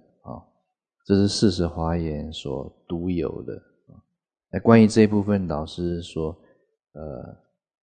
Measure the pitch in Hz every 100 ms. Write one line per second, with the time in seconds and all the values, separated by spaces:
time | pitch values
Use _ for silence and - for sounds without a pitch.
0 | _ _ - 120 - _ _ _ _ _
1 | - 98 101 - 110 90 85 82 82 85
2 | 80 73 76 - 71 67 69 - - 87
3 | 90 90 73 - - - _ _ _ 80
4 | _ _ _ _ _ 98 117 113 107 110
5 | 104 104 98 101 90 76 82 - 87 87
6 | 85 - 80 73 _ _ _ _ _ 73
7 | 78 64 - - _ _ _ _